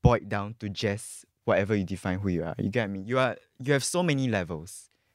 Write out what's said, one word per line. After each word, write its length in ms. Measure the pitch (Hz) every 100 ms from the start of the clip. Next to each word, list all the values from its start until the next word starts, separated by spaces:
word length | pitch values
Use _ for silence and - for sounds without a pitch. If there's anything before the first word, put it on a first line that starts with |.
boiled 280 | 123 117 101
down 260 | 101 104 113
to 100 | 104
just 560 | 95 110 101 - - - _ -
whatever 300 | 95 98 107
you 80 |
define 360 | 90 95 98 92
who 100 | 98
you 140 | 87
are. 120 | 82 -
You 120 | 104
get 120 | 117
what 80 | 104
I 40 |
mean? 120 | 98 98
You 140 | 131
are, 160 | 127 - _ _
you 120 | 127
have 100 | 139
so 180 | - 175
many 260 | 180 139 127
levels. 640 | 107 85 82 80 - - _ _